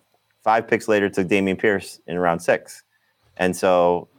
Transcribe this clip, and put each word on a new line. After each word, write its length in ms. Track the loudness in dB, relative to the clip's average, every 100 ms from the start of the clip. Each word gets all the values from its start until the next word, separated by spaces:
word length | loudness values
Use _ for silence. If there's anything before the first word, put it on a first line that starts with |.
| _ _ _ _
five 240 | 0 0 0
picks 180 | -2 0
later, 240 | 0 0
took 160 | -2 0
Dameon 320 | 0 0 0
Pierce 400 | 0 -2 -6 -18 -10
in 120 | -2
round 200 | 0 0
six. 440 | 0 -2 -4 -20 _ _ _ _ _ -4
And 180 | -4 0
so 500 | 2 4 4 2 -4